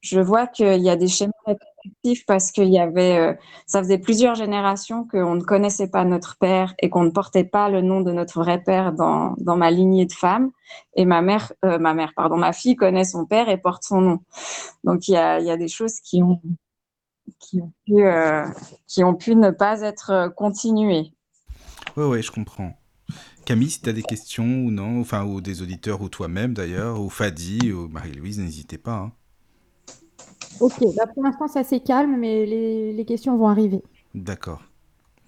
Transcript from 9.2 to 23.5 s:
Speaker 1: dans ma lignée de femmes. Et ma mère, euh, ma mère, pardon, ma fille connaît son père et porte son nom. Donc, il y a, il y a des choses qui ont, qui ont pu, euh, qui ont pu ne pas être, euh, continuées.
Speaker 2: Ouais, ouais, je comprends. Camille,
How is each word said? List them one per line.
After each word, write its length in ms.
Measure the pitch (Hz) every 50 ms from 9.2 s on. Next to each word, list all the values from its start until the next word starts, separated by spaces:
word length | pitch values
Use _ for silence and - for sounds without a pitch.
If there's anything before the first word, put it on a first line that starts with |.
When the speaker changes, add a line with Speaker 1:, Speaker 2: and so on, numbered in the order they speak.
| 156 - - -
Speaker 1:
dans 180 | - 175 175
ma 140 | 175 170 165 170
lignée 340 | 180 185 190 190 185 180
de 60 | 180 -
femmes. 380 | - - 180 190 233 262 262 - _ _ - - - - _ _
Et 100 | 185 185
ma 160 | 180 175 170
mère, 320 | 175 190 208 214 - - - - -
euh, 140 | 185 170 165
ma 160 | 165 160 156
mère, 180 | 165 160 151 -
pardon, 220 | - 143 156 160
ma 160 | 170 170 165 170
fille 240 | - - 247 247
connaît 280 | 247 208 185 185 185 185
son 220 | 185 - 175 165
père 220 | - 208 220 240 226
et 100 | 190 185
porte 240 | - - 185 - -
son 180 | - 202 185
nom. 180 | 190 185 170 175 - _ - - - - - - - - - _ -
Donc, 240 | 175 180 180 180 -
il 40 | 190
y 40 |
a, 240 | 170 165 165 165 165
il 60 | 170
y 40 | 170
a 60 | 165
des 120 | 170 170 165
choses 300 | - - 226 226 - -
qui 220 | - - - 180 180
ont, 180 | 180 180 170 165 165 175 - _ _ _ _ _ _ _ _ _ _ _ _ _ - - _
qui 200 | - - - 180
ont 120 | 170 165 - _ _
pu, 220 | - 208 208 202
euh, 400 | 190 170 165 160 156 151 156 147 143 - - - - - - _
qui 160 | - - 190 180
ont 140 | 180 175
pu 180 | 175 - 233 233
ne 160 | 226 220 196
pas 300 | 180 - 202 202 220 214
être, 300 | 214 208 208 202 - -
euh, 180 | 196 190 175 175
continuées. 840 | 175 - 202 208 202 202 - 226 220 214 214 208 180 160 156 156 - _ _ _ _ _ _ - - - - - - - - - -
Speaker 2:
Ouais, 80 | 147 151
ouais, 180 | 143 123 113 107
je 80 | -
comprends. 420 | - 110 104 - - - 98 87 - - _ _ _ _ _ - - - - - _ _ _
Camille, 260 | -